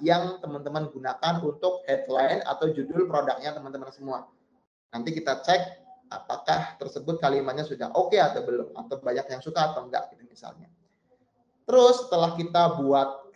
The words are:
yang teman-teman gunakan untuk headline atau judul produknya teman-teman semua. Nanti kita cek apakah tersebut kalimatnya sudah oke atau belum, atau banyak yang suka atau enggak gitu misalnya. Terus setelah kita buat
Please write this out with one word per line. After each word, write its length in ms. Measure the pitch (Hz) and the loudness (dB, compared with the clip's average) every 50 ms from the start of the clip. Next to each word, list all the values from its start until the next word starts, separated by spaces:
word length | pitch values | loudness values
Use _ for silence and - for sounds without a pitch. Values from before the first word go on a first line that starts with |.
yang 400 | 147 165 170 175 185 185 185 - | 2 2 2 2 2 -2 -6 -8
teman-teman 480 | - 151 143 143 143 143 147 156 151 143 | -10 -10 -10 -8 -8 -6 -6 -4 -6 -6
gunakan 560 | - 131 131 127 123 - 156 165 170 170 170 | -8 -8 -6 -6 -4 -2 0 0 0 0 -2
untuk 400 | 151 151 - 185 185 185 - - | -4 -2 -2 -2 -2 -2 -2 -2
headline 560 | 139 135 135 - 127 131 - - 160 175 - | -2 -2 -2 -2 -2 0 2 2 2 0 0
atau 320 | - - 139 - 156 156 - | -2 -4 -4 -2 -2 -2 -2
judul 320 | 139 131 - 160 180 180 | -2 -4 -2 0 0 0
produknya 480 | 165 156 147 135 131 123 131 139 151 147 | 2 0 0 0 0 -2 -4 -4 -8 -8
teman-teman 400 | 147 135 135 135 135 131 135 - | -8 -10 -12 -12 -12 -14 -14 -16
semua. 320 | - 135 135 127 - - - _ _ _ _ _ _ _ _ _ _ _ _ | -14 -10 -10 -10 -10 -10 -14 _ _ _ _ _ _ _ _ _ _ _ _
Nanti 240 | - 117 117 160 160 | -10 -8 -6 -6 -6
kita 320 | 160 - 139 131 - - | -4 -2 -2 -2 0 2
cek 160 | 175 185 180 - - - - _ - - - _ - | 2 2 2 0 -4 -12 -18 _ -20 -20 -20 _ -14
apakah 720 | 110 98 - - 123 - - 156 160 - - - - - | -14 -10 -8 -8 -8 -4 -2 -2 -2 -2 -2 -6 -10 -12
tersebut 400 | 139 135 - 143 135 160 165 165 | -12 -10 -12 -8 -6 -6 -4 0
kalimatnya 400 | 151 135 139 139 131 131 131 151 | 0 0 0 0 0 -2 -4 -6
sudah 320 | 151 156 143 - 117 117 - | -6 -8 -8 -8 -6 -2 0
oke 240 | 175 180 175 214 | 0 2 4 4
atau 240 | 196 160 139 - 120 | 4 4 4 0 -2
belum, 320 | - 120 120 120 113 - - | -4 -2 -2 -4 -4 -6 -10
atau 240 | 117 117 - 135 | -14 -12 -10 -10
banyak 320 | 135 - 127 120 135 135 - | -6 -4 -4 -4 -4 -4 -6
yang 120 | 131 127 - | -10 -10 -10
suka 240 | 160 156 170 156 - | -6 -2 0 0 0
atau 160 | - 127 120 | -2 -4 -6
enggak 240 | 123 127 117 - - | -4 -4 -6 -6 -6
gitu 160 | - - 120 | -12 -20 -20
misalnya. 400 | - _ - - - - - - - _ _ _ _ _ _ _ _ _ _ _ _ _ _ _ _ _ _ _ - | -20 _ -20 -20 -20 -20 -20 -20 -20 _ _ _ _ _ _ _ _ _ _ _ _ _ _ _ _ _ _ _ 4
Terus 400 | 247 254 240 247 247 - - - | 8 10 10 10 8 6 2 0
setelah 240 | 180 170 170 165 170 | 2 4 4 2 2
kita 480 | 165 165 - 175 170 170 165 143 143 | -2 -2 2 4 6 6 6 4 2
buat 480 | 139 135 139 135 139 - - - - - - | 2 4 4 4 4 2 -2 -8 -14 -18 -10